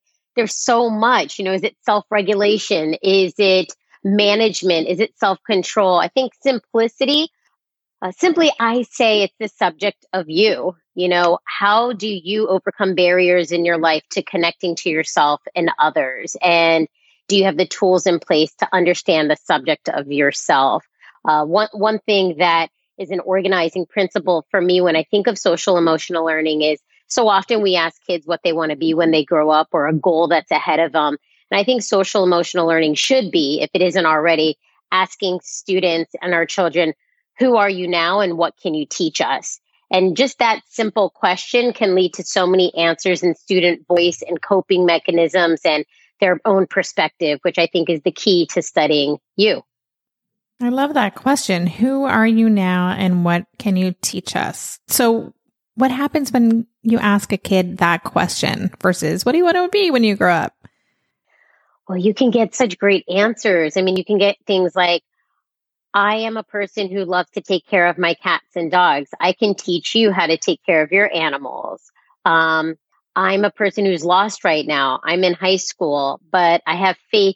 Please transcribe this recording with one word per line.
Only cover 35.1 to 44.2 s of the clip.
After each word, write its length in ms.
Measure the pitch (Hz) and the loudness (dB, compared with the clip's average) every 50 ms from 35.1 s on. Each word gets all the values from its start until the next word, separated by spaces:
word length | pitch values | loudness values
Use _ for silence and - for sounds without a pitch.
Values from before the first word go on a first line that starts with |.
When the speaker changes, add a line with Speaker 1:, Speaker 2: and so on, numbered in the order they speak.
| - - 202 185 180 175 - | -4 -6 -6 -4 -4 -6 -8
Speaker 1:
students 680 | - - - - - 185 185 185 175 165 165 160 - - - | -12 -16 -14 -6 -4 -2 0 0 0 0 -2 -4 -6 -10 -10
and 120 | - 180 180 | -6 -4 -2
our 120 | 170 165 | -2 -2
children, 480 | - - - 180 170 139 170 170 160 151 - _ _ _ _ _ _ _ - | -2 -2 -2 -2 0 0 0 0 0 -2 -6 _ _ _ _ _ _ _ 0
"Who 200 | 247 262 240 220 | 2 2 4 4
are 120 | 202 202 | 2 2
you 180 | 190 180 180 175 | 0 -2 -4 -2
now 340 | 175 170 165 170 185 208 | -2 -2 0 0 0 0
and 160 | 208 180 170 165 | 0 -2 0 -2
what 180 | 170 156 - _ | -2 -2 -4 _
can 160 | - 185 156 | -6 -6 -4
you 140 | 156 147 - | -4 -6 -8
teach 320 | - - 180 156 - - | -6 -4 -4 -4 -2 -2
us?" 380 | - 117 135 - - - - - _ _ _ _ _ _ | -2 -2 -2 -4 -6 -10 -14 -16 _ _ _ _ _ _
And 260 | - 185 190 185 165 180 | 0 0 2 2 2 0
just 220 | 269 262 - - | -2 -2 0 -2
that 220 | 240 226 220 - - _ | -2 0 0 -2 -6 _
simple 420 | - - 226 214 - 220 196 175 | -8 -6 -6 -4 -2 -2 -2 -2
question 640 | - _ - 185 185 180 - - - 240 240 247 - | -2 _ -2 -2 -2 -2 -6 -2 0 0 0 0 -2
can 200 | - 226 196 180 | -2 0 0 2
lead 200 | 190 185 170 - | 2 0 0 -2
to 80 | - 185 | -8 -12
so 240 | - - 196 185 180 | -6 -2 0 0 2
many 260 | 185 185 180 170 - | 2 2 2 0 0
answers 460 | 165 170 165 165 - - 190 180 - | -2 -2 -2 -2 -2 -2 -2 -2 0
in 140 | 180 175 160 | 0 -2 -2
student 500 | - _ - 196 180 170 175 170 - 156 _ | -4 _ -2 0 2 2 2 0 -2 -2 _
voice 360 | 180 175 175 175 165 - | 0 2 2 0 -2 -4